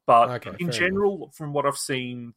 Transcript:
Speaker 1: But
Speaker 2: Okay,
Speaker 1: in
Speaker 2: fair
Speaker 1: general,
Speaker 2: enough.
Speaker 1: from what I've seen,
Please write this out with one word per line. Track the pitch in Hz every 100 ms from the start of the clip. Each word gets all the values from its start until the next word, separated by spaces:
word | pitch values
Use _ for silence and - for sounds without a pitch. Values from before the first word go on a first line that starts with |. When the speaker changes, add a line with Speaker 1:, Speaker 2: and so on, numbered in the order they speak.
| -
Speaker 1:
But | 117 120
Speaker 2:
Okay, | 123 - 95
Speaker 1:
in | 175
Speaker 2:
fair | - 180
Speaker 1:
general, | 196 202 185
Speaker 2:
enough. | -
Speaker 1:
from | - 151
what | 143 139
I've | 131
seen, | - 131 123 123 117